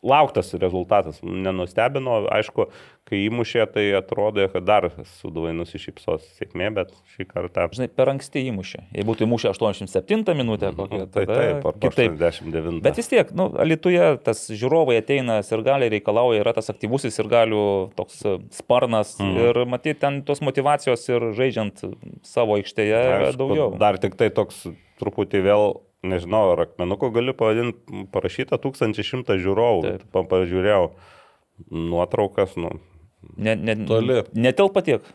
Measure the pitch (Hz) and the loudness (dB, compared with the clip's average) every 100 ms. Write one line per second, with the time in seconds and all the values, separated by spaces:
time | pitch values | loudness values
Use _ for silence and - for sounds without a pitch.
0 | 117 143 143 - 92 87 92 92 90 104 | 4 4 4 2 -4 -2 -2 -2 2 2
1 | 85 76 92 92 95 92 90 - 120 139 | 2 -8 -8 -4 -4 -4 -4 0 0 -2
2 | 131 113 101 107 107 - 98 - - _ | -2 0 2 0 -2 -2 -4 -4 -20 _
3 | - 101 101 120 117 120 110 107 104 98 | -6 -2 -2 -2 -2 0 0 2 2 0
4 | 95 - 104 104 95 92 90 104 90 - | -2 -2 0 0 0 0 2 2 2 -6
5 | - - - 80 82 82 85 92 - - | -20 -14 -10 -6 -4 -4 -8 -10 -14 -8
6 | - 80 - _ - 90 202 - 90 _ | -4 -4 -6 _ -10 -4 -4 -4 -6 _
7 | _ - 95 90 90 - 87 120 127 - | _ -14 -10 -8 -6 -2 -2 -4 -6 0
8 | 131 135 - 147 131 101 92 - - - | 0 0 -6 -6 -4 -6 -8 -14 -12 -4
9 | 104 113 110 117 113 98 110 98 98 95 | -2 0 2 2 0 0 -2 -2 -4 -4
10 | - 220 214 156 120 107 98 82 98 101 | 0 -2 0 0 0 -2 -4 -4 -6 -6
11 | 92 101 98 110 120 143 78 - 87 - | -4 -4 0 2 2 0 -4 -2 -2 2
12 | 117 78 85 - 80 80 82 85 107 - | 2 2 0 0 -6 -4 -4 0 0 0
13 | 233 240 - 170 180 - 160 160 180 175 | 0 2 2 -2 -4 0 0 2 2 4
14 | 170 135 - 110 - 110 123 160 160 113 | 4 4 -2 -4 -6 -4 2 2 4 2
15 | 107 139 123 110 101 113 113 139 120 107 | 2 0 2 -2 0 -2 0 2 2 0
16 | - 107 123 110 104 113 107 104 107 135 | 0 2 4 2 2 -2 -6 -8 -4 -4
17 | 120 110 110 117 113 107 104 98 95 - | -4 -4 0 4 4 2 2 0 -2 -8
18 | 98 - 104 92 110 - - 123 120 113 | -10 -6 -4 -4 -8 -18 2 2 4 0
19 | 104 - 101 95 120 120 123 123 156 147 | -2 -4 -2 2 2 2 -2 -4 -4 -2
20 | 139 139 139 143 147 135 135 147 - 120 | -2 -2 -4 -4 -2 0 0 0 0 -2
21 | - 120 117 107 131 113 107 - 95 - | 0 -2 -2 0 0 0 -6 -6 -14 -12
22 | - - - - 113 104 95 - 104 110 | -18 -20 -6 0 2 2 0 -2 2 2
23 | 127 - 139 127 135 - 127 98 104 95 | 4 2 2 0 0 2 0 4 2 4
24 | 98 - 110 - 101 - 92 80 _ _ | -2 0 0 2 -2 -4 -14 -16 _ _
25 | 107 - 98 101 95 104 104 - _ _ | -6 -4 -2 2 4 4 4 0 _ _
26 | 92 90 87 107 98 85 85 - 90 98 | -4 -4 0 2 4 2 0 -2 -4 -2
27 | 131 113 123 131 110 113 120 - - 98 | 0 0 -2 0 0 2 -2 -6 -14 -14
28 | 98 98 - - - 117 139 131 113 104 | -6 -4 -4 -6 -4 -2 -4 -2 -2 -2
29 | 101 127 123 98 92 98 120 101 92 95 | -4 -6 -2 0 2 2 4 2 0 -6
30 | - 95 90 92 90 92 95 104 85 - | -4 -2 2 0 2 0 4 4 2 -2
31 | - - _ _ _ _ - 80 85 85 | -20 -20 _ _ _ _ -10 -6 -2 -2
32 | 90 110 101 - 95 - 82 - _ - | 0 0 -2 0 -2 -2 -8 -10 _ -20
33 | _ _ - - 107 110 107 110 104 110 | _ _ -20 -6 -2 -2 -2 -2 0 0
34 | 120 127 - 113 123 127 196 196 175 117 | 2 0 -2 0 0 4 2 2 0 -2
35 | - | -4